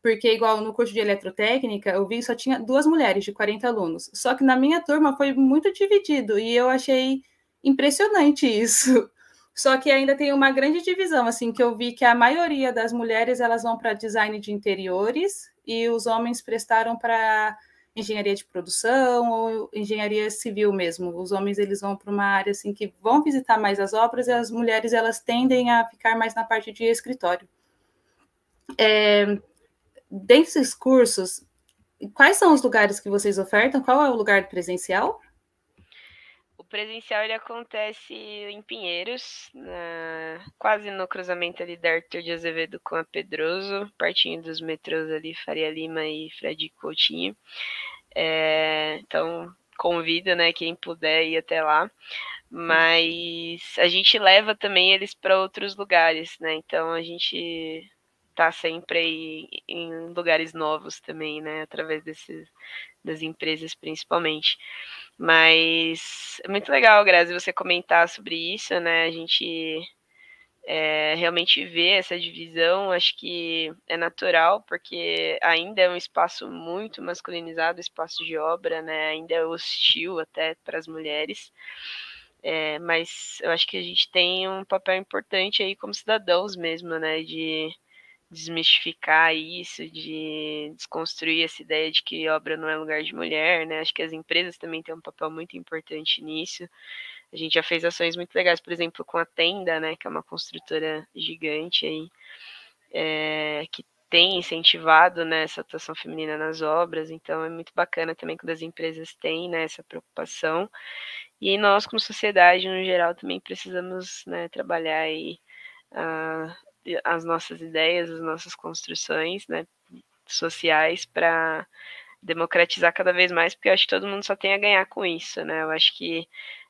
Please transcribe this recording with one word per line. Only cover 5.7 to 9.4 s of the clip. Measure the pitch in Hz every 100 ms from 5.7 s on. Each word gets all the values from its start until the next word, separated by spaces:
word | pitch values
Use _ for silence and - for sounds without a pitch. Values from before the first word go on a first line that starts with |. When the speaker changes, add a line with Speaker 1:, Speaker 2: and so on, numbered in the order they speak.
Speaker 1:
dividido, | 370 392 403 392 285 214 208
e | 226
eu | 240 247
achei | 262 262 262 262 269 _ _ _ _
impressionante | 277 269 277 285 415 415 294 285
isso. | 262 214 226 - 254 247 - _ _ _